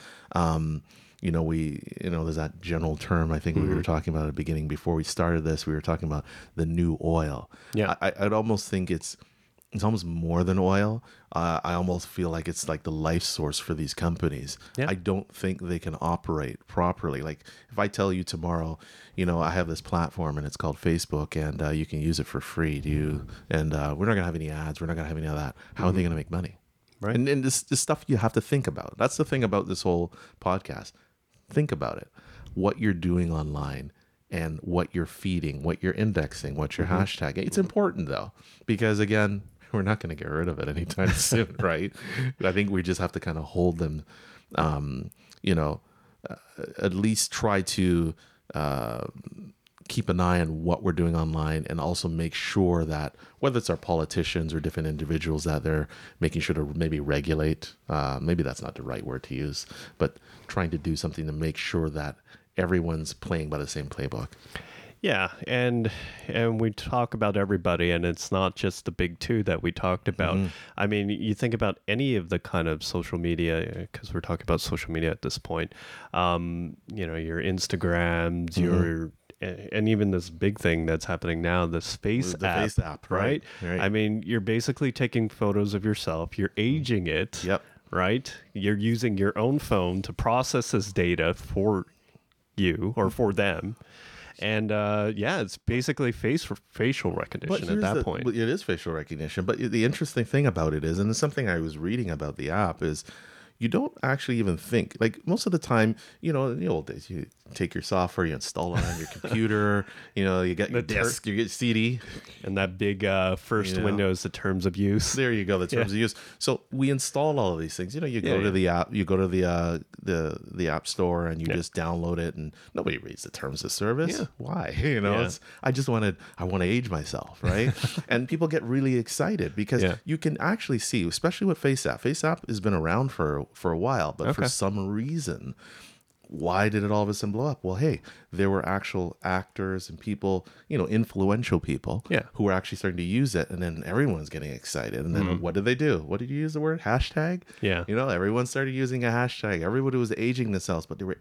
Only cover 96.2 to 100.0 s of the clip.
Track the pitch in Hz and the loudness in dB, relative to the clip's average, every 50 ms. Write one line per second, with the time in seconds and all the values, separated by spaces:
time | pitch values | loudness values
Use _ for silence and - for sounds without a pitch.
96.2 | - 113 147 165 - - 101 - - _ - - 110 127 139 - - 90 87 - | 0 0 0 0 -2 -4 -8 -10 -12 _ -4 0 0 0 0 0 -2 -2 -2 -2
97.2 | - - - - - 156 196 185 - 85 202 214 202 190 208 143 117 - - - | -4 -4 -6 -6 -2 -2 -2 -2 0 0 0 2 2 2 2 0 0 0 -2 -2
98.2 | 127 123 110 117 113 117 160 208 - - 92 82 - 90 80 78 71 - 80 73 | -2 0 0 2 0 0 0 -2 -2 -4 -4 -2 -4 -4 -4 -4 -6 -6 -6 -6
99.2 | 78 76 - 98 90 104 - - 123 117 117 113 110 127 147 - | -6 -4 -2 -2 0 0 0 0 0 0 2 4 4 2 2 0